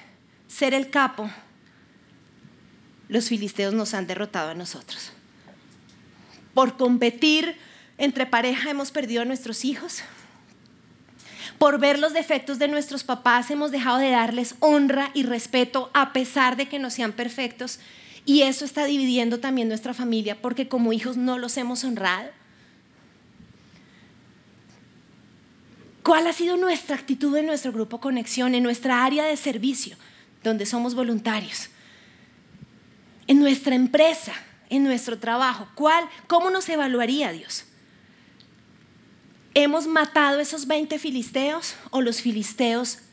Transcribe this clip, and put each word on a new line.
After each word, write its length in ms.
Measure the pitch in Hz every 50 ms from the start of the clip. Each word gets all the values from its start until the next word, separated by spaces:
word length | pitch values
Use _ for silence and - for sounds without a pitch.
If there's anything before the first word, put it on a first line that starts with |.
| - - - _ _ _ _ _ _ -
ser 260 | - - 285 262 262
el 160 | 269 269 269
capo, 400 | - 285 277 262 277 - 214 214 - - - - _ _ _ _ _ _ _ _ _ _ _ _ _ _ _ _ _ _ - - _ _ _ _ _ - _ _ _ _ _ -
los 220 | 208 233 233 -
filisteos 440 | 233 214 208 196 - - 202 196 202
nos 200 | 226 214 202 -
han 140 | 196 185 170
derrotado 420 | 185 180 208 208 - 185 156 156
a 60 | 165
nosotros? 560 | 170 175 160 - 139 - - - - - - - - _ _ _ _ - - - - _ - - - _ - - - - - - - - - - - - - -
¿Por 220 | 262 262 247 -
competir 800 | - 269 247 247 233 247 233 233 240 - 311 302 311 320 330 320 - - - - - - - _ -
entre 280 | 277 285 262 269 262
pareja 460 | 262 254 233 240 254 254 254 254 302
hemos 200 | 285 277 277 277
perdido 300 | - 302 277 214 233 233
a 40 | 233
nuestros 380 | 247 262 247 - 226 220 - -
hijos? 380 | 262 277 - 320 349 - - - - - - - - - - _ _ - _ _ - _ _ _ _ _ _ _ _ - - - - - - - - - -
¿Por 220 | 302 285 285 285
ver 200 | 285 277 285 285
los 120 | 294 320
defectos 480 | 294 330 302 - 320 269 - - 277 240
de 80 | 294 294
nuestros 380 | 294 294 294 - 277 269 -
papás 440 | - 254 247 - 247 240 240 247 -
hemos 220 | 294 294 294 302
dejado 280 | 262 277 240 254 247 262
de 100 | 269 269
darles 460 | 254 240 226 226 226 247 240 233 - -
honra 520 | - 311 294 294 277 269 269 269 277 269 -
y 100 | 285 269
respeto 640 | 233 240 233 - - - 254 247 247 - 269 247 254 -
a 180 | 285 269 269
pesar 460 | - 262 254 247 - 277 262 254 247 233
de 100 | 277 277
que 120 | 294 285
no 100 | 269 247
sean 240 | 233 - 240 220 214
perfectos? 680 | 233 240 247 233 - 262 240 - - 254 247 - - - - - - - - - - -
Y 160 | 277 277 294
eso 240 | 277 269 262 262 294
está 180 | 269 - 302 294
dividiendo 560 | 277 285 277 269 254 247 247 233 233 233 240
también 300 | 240 269 262 254 233 226
nuestra 240 | 214 220 - 262 247
familia 480 | - 254 240 226 220 208 208 202 208
porque 260 | - 247 247 254 262 269
como 240 | - 247 233 226
hijos 240 | 226 220 214 254 254
no 220 | 247 247 254 254 247
los 180 | 240 240 -
hemos 300 | 269 247 240 254 247 -
honrado. 440 | 262 233 208 190 185 180 190 226 277 - _ _ _ _ _ - _ _ _ _ _ _ _ _ _ _ _ _ _ _ - - - - _ _ _ _ - _ _ _ - - - _ _ _ _ _ _ _ _ _ _ _ _ - - - _ _ - _ _ _ _ _ _ _ _ _ _ _ _ _ _ - _ - - - _ -
¿Cuál 240 | - 339 311 330 339
ha 60 | 330
sido 240 | - 349 349 359 349
nuestra 400 | 370 370 339 - - - 294 262
actitud 360 | - - 269 - 285 294 277 302
en 80 | 302
nuestro 260 | 320 311 285 - 262
grupo 300 | 214 220 220 220 226 240
Conexión, 540 | - 269 262 247 226 - - 254 247 254 254
en 80 | 247 247
nuestra 420 | 240 240 240 - 262 254 247 254
área 180 | 262 277 302 302
de 140 | 311 302 285
servicio, 580 | - 294 240 220 202 269 269 - - - - - - - - - - _ _ _ -
donde 220 | 226 220 214 202
somos 300 | 208 - 240 240 254 240
voluntarios? 760 | 247 254 233 233 214 220 233 214 214 196 - - - - - _ _ - - - - - - _ - - _ _ _ _ _ - - - - _ - _ _ _ _ _ _ - - -
En 140 | - 277 285
nuestra 340 | 294 285 269 269 - 294 262
empresa, 600 | 254 254 247 - 294 311 330 311 - - - - - - - - _ _ -
en 140 | 240 277 277
nuestro 340 | 269 262 240 254 - 226 -
trabajo, 520 | - 226 233 247 262 254 240 214 208 - -
¿cuál, 280 | - 285 302 320 339 339 - - - - -
cómo 220 | 339 339 349 370
nos 180 | 370 381 370 -
evaluaría 640 | 330 302 285 262 254 240 240 226 262 294 294 202
Dios? 320 | 165 165 - - - - - - _ _ _ _ _ _ _ _ _ _ _ _ _ _ - _ _ _ _ _ _ _ _ _ _ _ _ _ _ _ _ - _ _ _ _ -
¿Hemos 340 | 277 294 285 294 320 285 320
matado 540 | 320 311 302 302 - 311 294 285 277 285
esos 260 | 294 285 - 311 277 262
veinte 320 | 311 302 311 302 311 302
filisteos 760 | - 320 254 262 233 - - 269 269 285 302 330 330 - - - - -
o 100 | - 262
los 200 | 254 233 226 -
filisteos 800 | - 240 220 214 208 - - - 254 233 226 240 247 240 - - - -